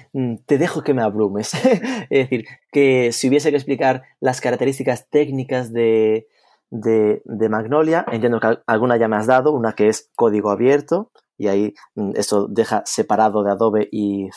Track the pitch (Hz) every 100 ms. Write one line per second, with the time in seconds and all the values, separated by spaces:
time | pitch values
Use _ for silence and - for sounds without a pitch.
0 | _ 135 123 113 - 139 165 160 151 127
1 | 110 107 104 101 110 143 262 220 240 240
2 | - 139 131 117 - - _ 147 139 127
3 | 120 117 131 143 156 143 135 127 135 127
4 | - _ 131 127 131 123 127 135 131 120
5 | - 151 147 135 127 127 117 117 113 110
6 | 110 110 - _ _ _ _ 117 113 113
7 | 107 104 - 104 110 110 110 147 156 165
8 | - 113 120 113 113 117 - 110 123 120
9 | 110 107 110 131 143 143 113 - 107 110
10 | - - 117 104 101 101 123 143 139 165
11 | 226 _ _ - 101 98 107 - - -
12 | 98 - 101 104 101 101 107 110 - -
13 | 104 104 110 104 101 98 113 107 104 110
14 | 101 101 95